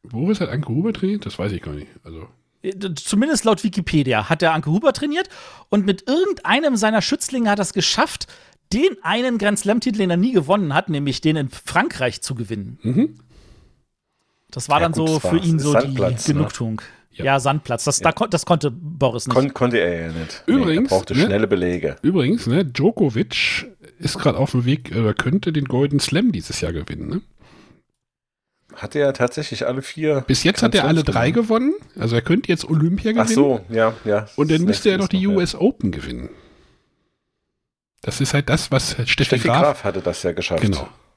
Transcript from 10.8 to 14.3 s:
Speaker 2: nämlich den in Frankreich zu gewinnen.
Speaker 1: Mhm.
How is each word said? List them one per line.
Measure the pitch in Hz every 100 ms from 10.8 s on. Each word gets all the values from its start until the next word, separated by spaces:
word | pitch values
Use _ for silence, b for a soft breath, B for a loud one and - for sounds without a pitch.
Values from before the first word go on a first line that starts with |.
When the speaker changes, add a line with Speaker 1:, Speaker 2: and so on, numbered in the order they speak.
| -
Speaker 2:
nämlich | 147 143 127
den | 156 156
in | 135
Frankreich | - - 175 277 - 127 -
zu | -
gewinnen. | 123 104 107 101 123
Speaker 1:
Mhm. | 110 131 302 - _ b b b b b _ _ _ _ _